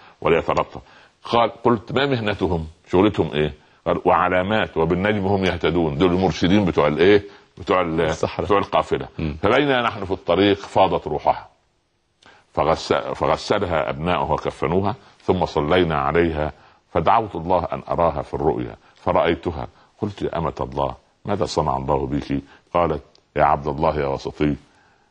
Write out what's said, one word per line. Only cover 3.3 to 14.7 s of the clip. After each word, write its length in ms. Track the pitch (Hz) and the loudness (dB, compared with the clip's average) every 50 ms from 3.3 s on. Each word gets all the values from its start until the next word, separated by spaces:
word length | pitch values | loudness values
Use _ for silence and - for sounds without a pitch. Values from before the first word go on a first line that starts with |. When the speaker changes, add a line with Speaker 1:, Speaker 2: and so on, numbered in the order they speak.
| 65 | 0
Speaker 1:
إيه؟" 200 | 73 76 76 73 - _ _ _ _ - | 0 -2 -2 -2 -8 _ _ _ _ -4
قال: 140 | 82 90 - - | -2 -2 0 2
"وعلامات 720 | 85 - 82 90 90 92 90 92 98 110 110 95 87 - | 4 4 4 4 2 2 0 0 0 0 0 -2 -2 -2
وبالنجم 500 | 85 82 82 90 87 95 104 110 104 92 | 0 0 0 0 0 0 0 0 0 0
هم 180 | 95 101 95 95 | 0 0 2 0
يهتدون". 540 | 92 82 82 - 80 82 87 85 76 69 71 | 0 0 0 0 0 2 2 0 0 0 2
دول 140 | 92 90 87 | 2 2 2
المرشدين 520 | 92 95 90 78 - - 85 95 104 101 | 2 0 0 0 0 0 2 2 2 2
بتوع 220 | 85 78 - 73 | 2 2 2 2
الإيه؟ 380 | 76 76 76 85 98 104 101 101 - - - - _ _ - | 2 2 4 4 6 6 4 2 -2 -16 -20 -20 _ _ -8
بتوع 220 | 80 87 98 92 | -2 0 0 0
ال-، 200 | 90 82 80 82 | 0 0 0 0
Speaker 2:
الصحراء. 460 | 82 80 78 - - - - - 82 | 0 0 -2 -2 -4 -6 -4 -4 -2
Speaker 1:
بتوع 120 | 87 104 98 | 0 2 2
القافلة. 500 | 95 - - 80 78 - 80 69 67 - - - | 2 0 0 -2 0 0 -2 -4 -4 -6 -8 -6
Speaker 2:
مم. 180 | 80 78 78 80 - | -6 -6 -4 -2 0
Speaker 1:
فبينا 400 | 101 117 135 147 143 135 123 120 | 2 2 2 2 2 0 0 0
نحن 220 | 110 98 110 98 | -2 -4 -6 -6
في 60 | 92 | -6
الطريق 460 | 98 - - - 87 90 101 101 98 | -6 -4 -2 0 2 4 4 4 4
فاضت 500 | - - - - - 95 87 85 82 - | 2 -2 -2 2 2 2 2 2 -2 -4
روحها، 420 | 76 73 73 - 73 69 - - - _ _ _ _ _ _ _ _ _ _ _ _ _ _ _ - - _ _ _ - | -4 -6 -2 0 -2 -2 -2 -6 -18 _ _ _ _ _ _ _ _ _ _ _ _ _ _ _ -20 -20 _ _ _ -4
فغس-، 400 | 80 71 78 80 - - - 87 | -2 0 2 0 0 0 0 -2
فغسلها 960 | 71 55 65 - - 73 71 78 - - - 117 101 98 87 82 78 - - | -2 -2 -4 -6 -2 -2 0 0 0 0 -2 -2 0 0 0 0 0 -2 -2
أبناؤها 420 | 69 69 78 87 90 76 69 76 76 | -4 -4 -2 -2 -2 -2 0 -2 -2
وكفنوها، 640 | 69 - 69 - - 69 71 | -2 -2 -6 -6 -4 -2 0